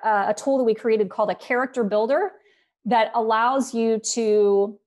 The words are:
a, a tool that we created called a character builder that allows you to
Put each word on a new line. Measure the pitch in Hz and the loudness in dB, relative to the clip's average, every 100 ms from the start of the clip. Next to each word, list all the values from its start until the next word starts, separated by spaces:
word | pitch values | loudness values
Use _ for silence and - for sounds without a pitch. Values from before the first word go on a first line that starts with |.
a, | 220 208 196 | 0 0 0
a | |
tool | 208 277 269 | -2 -2 0
that | 233 | 0
we | |
created | 220 233 220 196 | 0 0 0 0
called | - 208 | -2 -2
a | 180 | -4
character | - 247 262 254 202 | -4 -2 -2 -4 -2
builder | 214 226 294 403 - _ _ _ _ | 0 0 0 -2 -8 _ _ _ _
that | 208 233 - 233 | -2 0 2 0
allows | 220 220 240 269 247 | 0 0 2 0 -2
you | 233 226 220 | -2 0 0
to | 220 240 220 208 202 196 202 208 | -2 -2 0 2 4 2 0 -6